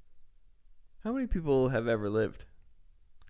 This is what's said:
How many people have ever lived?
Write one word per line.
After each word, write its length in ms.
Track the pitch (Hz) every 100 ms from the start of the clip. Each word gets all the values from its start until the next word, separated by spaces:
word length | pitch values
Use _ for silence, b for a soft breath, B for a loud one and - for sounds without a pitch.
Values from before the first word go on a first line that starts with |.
| - - - - - - - - - -
How 80 | 214
many 140 | 262 254
people 420 | 190 160 135 127
have 180 | 127 117
ever 200 | 113 104
lived? 360 | 110 107 - - - - - - - - -